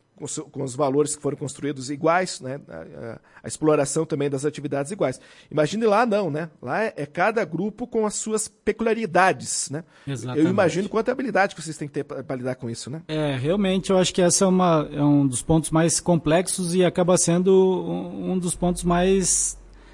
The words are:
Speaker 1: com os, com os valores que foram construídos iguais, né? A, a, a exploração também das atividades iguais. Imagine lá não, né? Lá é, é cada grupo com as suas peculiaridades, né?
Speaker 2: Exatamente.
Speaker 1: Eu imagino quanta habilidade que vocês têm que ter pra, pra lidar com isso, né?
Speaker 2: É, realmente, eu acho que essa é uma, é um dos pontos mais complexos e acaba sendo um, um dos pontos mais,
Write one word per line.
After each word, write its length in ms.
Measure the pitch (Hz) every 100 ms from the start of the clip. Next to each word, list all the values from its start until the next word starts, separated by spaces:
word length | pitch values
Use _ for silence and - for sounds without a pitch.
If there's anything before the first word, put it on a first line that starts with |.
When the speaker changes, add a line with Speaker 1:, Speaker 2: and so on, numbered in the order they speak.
| _ _
Speaker 1:
com 80 |
os, 140 | 151 -
com 240 | 143 135
os 120 | 135
valores 420 | 123 143 139 147 -
que 60 |
foram 140 | 143 143
construídos 540 | 143 - 139 135 131
iguais, 500 | 143 156 170 180 -
né? 200 | 127 131 -
A, 60 |
a, 440 | 80 - 147 120 113 _ -
a 40 | -
exploração 560 | - 156 151 139 160
também 240 | 160 151 143
das 160 | 139
atividades 480 | 147 143 143 139 143
iguais. 260 | 202 156 - - - -
Imagine 360 | - 156 202 226
lá 180 | 202
não, 260 | 247 202 190
né? 200 | 147 165 _
Lá 220 | 120 160
é, 100 | 220 -
é 100 | 139
cada 380 | - 196 226
grupo 420 | 190 165 202 208 240
com 200 | 226 214
as 80 |
suas 340 | - - 220 -
peculiaridades, 1200 | _ - 208 226 220 220 175 185 139 113 - -
né? 140 | 139 - _ -
Speaker 2:
Exatamente. 380 | 135 123 127
Speaker 1:
Eu 60 | 165
imagino 380 | 190 180 147 202
quanta 240 | 220 226
habilidade 420 | 262 254 196 196
que 80 | -
vocês 140 | 160 151
têm 120 | 151
que 60 |
ter 100 | 147
pra, 180 | 143 139
pra 140 | 123 135
lidar 180 | 123 127
com 120 | 117
isso, 220 | 113 -
né? 120 | 151 170
Speaker 2:
É, 280 | 156 147 135
realmente, 540 | 135 202 196 190 -
eu 80 | 185
acho 140 | 175
que 80 | -
essa 240 | 175 -
é 40 | 196
uma, 400 | 185 180 160 147
é 100 | 147
um 240 | 147 143 139
dos 160 | 123
pontos 280 | - 160 147
mais 300 | 160 165 -
complexos 720 | - 170 147 165 180 - 175
e 100 | 180
acaba 320 | 175 170 175 180
sendo 360 | - 170 185
um, 800 | 190 190 180 170 175 180 196 180
um 60 | 185
dos 160 | 175
pontos 280 | - 175 175
mais, 760 | 175 175 185 196 175 - - - - - -